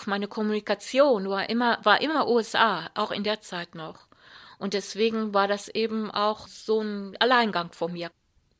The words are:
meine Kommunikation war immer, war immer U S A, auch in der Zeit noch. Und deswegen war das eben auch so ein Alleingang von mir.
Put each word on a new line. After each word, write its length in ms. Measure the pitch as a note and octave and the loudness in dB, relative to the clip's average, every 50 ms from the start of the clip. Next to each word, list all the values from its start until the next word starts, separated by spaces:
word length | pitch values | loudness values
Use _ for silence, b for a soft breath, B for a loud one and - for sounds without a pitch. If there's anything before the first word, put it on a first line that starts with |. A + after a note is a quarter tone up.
| - | -6
meine 220 | G#3 G3 G3+ G3+ | -4 -4 -4 -4
Kommunikation 1000 | G3+ - A3+ G#3+ G#3+ G#3+ G#3+ G#3+ - G3+ G3+ - - - C4 D4 C#4+ A#3+ G3 F#3+ | -4 -4 -2 -2 -2 -2 -2 -2 -2 -4 -4 -4 0 4 6 6 6 4 2 0
war 220 | G3 G3 G3 - - | -2 -2 -2 -2 -2
immer, 300 | A3 A#3+ B3 A#3+ A3 - | 0 0 2 2 0 2
war 180 | - G#3 G3 - | 4 6 6 6
immer 280 | B3+ D4 D#4+ C#4 - | 4 2 0 0 2
U 100 | - A#3+ | 2 2
S 160 | A#3 G#3+ - - | 2 2 2 2
A, 380 | - A3+ A3 F#3+ D#3+ E3 - - | 2 4 4 2 -2 -6 -8 -6
auch 160 | G#3+ G#3+ G#3 | -6 -4 -4
in 140 | - - G3+ | -4 -4 -2
der 180 | G#3 G#3+ G#3+ | -4 -4 -4
Zeit 320 | - - F#3 F3 E3+ - - | -6 -8 -10 -8 -10 -10 -12
noch. 280 | E3 D#3 E3 - - _ B B B B B B B B B B - | -14 -14 -14 -14 -18 _ B B B B B B B B B B -8
Und 160 | - G3+ G3+ | -6 -4 -4
deswegen 580 | G3 F#3+ - - G3 A3+ A3+ A3+ A3 A3 G#3+ G3+ | -4 -4 -4 -2 0 0 0 0 0 -2 0 2
war 140 | G3 G3 | 2 2
das 200 | G3 G3+ G#3 - | 2 0 -2 -4
eben 440 | - - A3 A3 A3 A3 A3 G#3+ G3 | -6 -4 -2 -2 -2 -2 -4 -4 -4
auch 360 | - G3+ G#3 G#3+ G#3+ - - | -2 0 0 0 0 -2 -8
so 320 | - - - - - A3 A3 | -16 -18 -8 -2 0 0 0
ein 360 | G#3+ G#3+ G#3 G3+ G3 G3 F#3+ - | 0 -2 -4 -6 -8 -6 -2 2
Alleingang 520 | A3+ B3 C4 A#3+ A#3 G#3+ F3+ F3 E3+ E3 | 4 4 4 4 4 2 0 -2 -4 -6
von 200 | - - E3+ E3+ | -6 -6 -6 -6
mir. 200 | F3 E3+ E3+ E3+ - _ _ _ _ _ _ _ _ | -6 -6 -10 -12 -14 _ _ _ _ _ _ _ _